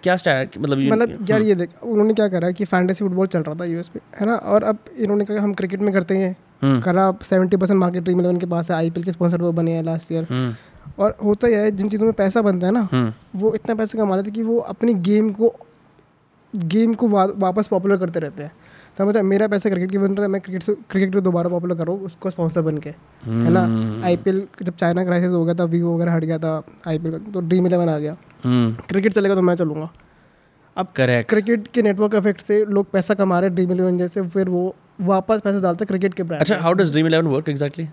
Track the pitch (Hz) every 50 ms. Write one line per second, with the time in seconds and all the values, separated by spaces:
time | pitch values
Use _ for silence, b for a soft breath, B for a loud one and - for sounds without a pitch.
0 | - 185 180 185 - 175 147 131 135 - - - 143 151 139 135 135 139 220 220
1 | 233 233 - - 214 180 214 214 214 214 202 180 175 170 - - - 240 226 214
2 | 208 220 220 214 214 202 185 180 165 180 180 165 208 180 - 180 180 185 190 175
3 | 208 196 180 185 190 185 - 175 156 156 151 165 175 170 165 170 175 - - -
4 | - _ - - 208 214 233 220 - - 202 214 - 214 214 214 _ - 349 269
5 | 226 196 208 208 202 196 208 214 202 202 196 180 190 185 190 190 202 208 190 196
6 | 180 165 190 190 196 185 185 - - _ _ _ - 139 135 123 113 185 175 185
7 | 190 190 185 196 - - 202 185 185 180 202 190 185 185 202 190 185 180 175 180
8 | 175 185 180 180 180 180 180 175 180 175 175 170 170 170 180 160 165 170 165 175
9 | 170 185 175 170 180 170 170 175 170 175 165 170 170 165 165 165 160 165 165 165
10 | 165 - 165 165 165 160 127 127 127 123 113 B B B B B B 147 - -
11 | 196 214 - - 208 208 208 202 - 240 226 208 208 214 208 190 196 214 208 214
12 | 214 226 214 - 196 196 190 240 220 208 190 180 175 180 208 247 220 185 - 127
13 | 123 113 113 - - - - 190 196 220 220 214 - - 226 214 220 208 - 220
14 | 214 202 185 185 196 208 208 226 226 220 233 233 - - 208 - - 240 233 190
15 | 170 185 208 214 214 220 196 202 220 233 - - - - _ _ _ _ _ _
16 | _ _ _ _ _ _ _ _ _ _ - 208 170 165 165 214 226 233 226 214
17 | 247 233 208 202 185 190 - 202 196 185 180 208 208 - 220 190 180 196 202 196
18 | 185 180 170 175 156 143 - - 147 147 - B B B B B B B B -
19 | 196 202 208 226 196 190 196 196 214 214 208 202 - 220 196 185 175 185 190 196
20 | 196 196 196 190 208 202 190 196 185 - 180 185 170 - 208 - - _ - 196
21 | 190 190 185 202 185 185 175 175 170 175 175 175 170 180 180 165 165 156 180 196
22 | 190 190 165 - - 190 175 180 170 160 160 180 160 160 151 151 147 151 151 -
23 | - - - - - 113 113 113 117 117 - - - 113 113 110 110 113 107 110
24 | - 180 175 175 - 196 190 190 202 - - - 196 175 175 - 190 170 170 180
25 | 185 180 180 175 175 180 180 175 165 165 170 170 180 165 165 170 170 170 170 165
26 | 170 170 170 165 160 160 165 160 160 160 160 156 147 - - - - 170 160 156
27 | 170 160 160 160 202 214 202 185 180 165 185 185 180 180 180 175 175 165 156 151
28 | 151 151 156 - - - - - - 127 123 123 120 113 110 117 - - 175 196
29 | 190 220 190 214 196 196 196 190 185 180 175 170 180 156 151 156 156 165 - b
30 | b b b b b b b b b b b b b b _ - 190 - _ -
31 | 135 127 123 120 113 - 220 214 202 214 233 220 208 - _ 240 220 214 202 185
32 | 214 208 208 208 185 208 196 - - - 208 208 214 208 202 202 202 - - 196
33 | 180 - 214 196 202 190 180 175 180 196 180 175 185 175 180 180 185 185 180 180
34 | 180 175 175 202 190 175 170 196 190 185 180 175 180 185 - - _ _ _ -
35 | 196 180 196 190 185 - 226 214 - 202 196 202 185 185 170 170 220 196 196 190
36 | 180 196 180 - 185 165 170 151 160 180 208 185 165 170 180 180 196 165 143 151
37 | 160 165 160 160 170 160 135 135 156 160 147 139 147 143 139 - 165 151